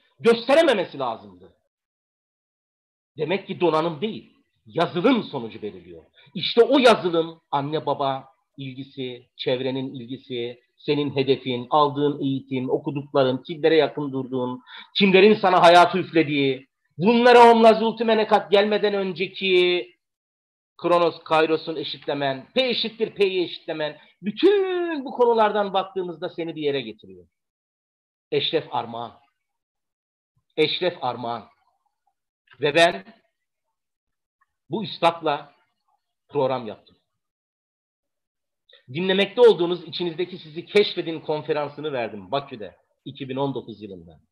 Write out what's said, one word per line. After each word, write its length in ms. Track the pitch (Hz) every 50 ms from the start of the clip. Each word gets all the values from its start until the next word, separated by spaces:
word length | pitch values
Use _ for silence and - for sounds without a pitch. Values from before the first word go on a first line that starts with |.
| _ _ _ -
gösterememesi 800 | 139 226 226 226 - - 277 320 339 311 233 196 160 - - 139
lazımdı. 560 | 135 120 113 104 104 101 92 90 92 90 _ _ _ _ _ _ _ _ _ _ _ _ _ _ _ _ _ _ _ _ _ _ _ _ _ _ _ _ _ _ _ _ _
Demek 300 | 139 156 147 185 196 196
ki 120 | - 180 135
donanım 420 | 175 165 151 156 160 175 165 139
değil, 320 | 196 220 190 117 - _ _ _ _ _ _ _ _
yazılım 580 | 110 104 160 175 - - 175 175 247 269 220 156
sonucu 380 | - - 135 113 110 98 110
belirliyor. 440 | 107 104 92 92 85 90 85 80 - _ _ _ _ _ -
İşte 280 | 180 - - - 240 233
o 160 | 208 269 294
yazılım, 640 | 240 247 214 - - 185 165 165 160 165 165 - _ _
anne 340 | - 139 139 143 156 151 -
baba 440 | 143 139 135 143 135 135 131 135 _ _ _ _ _ _
ilgisi, 720 | - 139 135 127 131 139 139 - 139 131 127 123 120 123 _ _
çevrenin 560 | - - 147 127 123 131 135 131 135 131 135 143
ilgisi, 640 | 131 117 117 135 - - - 131 120 117 120 120 - _ _ _
senin 380 | _ - - 147 143 147 139 139
hedefin, 520 | 139 131 135 131 123 - 135 123 120 123 -
aldığın 520 | - 151 147 143 135 139 147 147 147 147
eğitim, 480 | 143 139 135 131 - - 135 127 127 127
okudukların, 760 | 127 147 - 160 139 143 139 - - 143 135 127 127 127 -
kimlere 320 | - 170 151 147 160 160
yakın 360 | 156 143 - - 151 151 139
durduğun, 500 | 131 135 127 120 131 127 123 123 127 127 - - - - - - -
kimlerin 380 | - 202 196 180 185 190 220 208
sana 260 | 208 202 185 185 170
hayatı 360 | 160 170 175 175 175 170 175
üflediği, 720 | 185 160 139 151 165 156 139 147 143 139 135 131 135 - _ _ _ _ _ _
bunlara 540 | - 160 214 240 233 240 247 240 240 240 233
omlaz 320 | 233 226 220 226 208 185 220
ultimene 440 | 226 220 - 233 226 220 214 214
kat 240 | - 214 202 202 156
gelmeden 420 | 190 202 208 214 214 202 202 208 202
önceki 920 | 196 196 190 180 147 190 185 - - 190 190 185 180 180 180 175 175 175 180 _ _ _ _ _ _ _ _ _ _ _ _ _ _ _ _ _
Kronos, 460 | - - 170 175 170 170 160 - - -
Kairos'un 520 | - 160 156 160 156 160 156 - - 160
eşitlemen, 760 | 143 147 - - 139 - - 147 143 143 139 135 131 120 - -
P 140 | 233 262
eşittir 480 | 254 220 - - 220 220 - 220 - -
P'yi 280 | - 202 190 190 185 175
eşitlemen, 540 | - - - _ - 156 156 151 151 151 - _ _ _ _
bütün 840 | 175 202 214 220 - 381 415 403 381 370 370 359 349 339 330 285 254
bu 60 | 285
konulardan 600 | - - 247 240 233 220 214 214 202 214 208 196 180
baktığımızda 560 | 190 185 - - 196 180 180 165 147 175 165
seni 260 | - - 165 165 156
bir 60 | 156
yere 200 | 151 143 139 139
getiriyor. 460 | 123 110 104 - - 95 95 90 87 87 _ _ _ _ _ _ _ _ _ _ _ _ _ _ _ _ _ _ _ _
Eşref 360 | - 143 139 - - 156 135 -
Armağan. 480 | - 123 113 113 117 117 120 113 - _ _ _ _ _ _ _ _ _ _ _ _ _ _ _ _ _ _ _ _ _ _ _ _ _ _ _ _
Eşref 460 | 156 156 151 - - 185 175 175 - 147
Armağan. 460 | 123 117 117 123 117 117 113 101 - _ _ _ _ _ _ _ _ _ _ _ _ _ _ _ _ _ _ _ _ _ -
Ve 140 | 117 147 139
ben 300 | 165 165 175 185 190 - - - _ _ _ _ _ _ _ _ _ _ _ _ _ _ _ _ _ _ _ _ _ _ _ _ _ _ _ _ _ _ -
bu 140 | 147 220 202
üstadla 720 | - - - 175 170 170 170 160 156 143 151 151 - _ _ _ _ _ _ _ _ _ _ _ _ _ _ _ _
program 380 | - 143 135 131 131 127 117
yaptım. 280 | 107 95 - _ _ _ _ _ _ _ _ _ _ _ _ _ _ _ _ _ _ _ _ _ _ _ _ _ _ _ _ _ _ _ _ _ _ _ _ _ _ - _ _ - 127
Dinlemekte 480 | 156 185 190 190 196 196 196 - 240
olduğunuz 420 | 247 226 196 160 175 170 180 165 -
içinizdeki 540 | - - - 180 175 160 156 180 175 185
sizi 280 | 160 151 156 151 170 160
keşfedin 540 | - - 202 208 202 - 180 160 160 165 151
konferansını 720 | - - 156 151 143 147 156 151 147 139 139 - 147 156 139
verdim 380 | 123 117 110 104 104 95 90
Bakü'de 460 | 127 143 139 - 131 110 101 87 - _ _ _ _ _ -
iki 240 | 139 135 - 139 127
bin 60 | 131
on 180 | 131 139 139 131
dokuz 280 | 120 - - 107 98
yılında. 380 | 107 101 95 87 82 87 80 73 _ _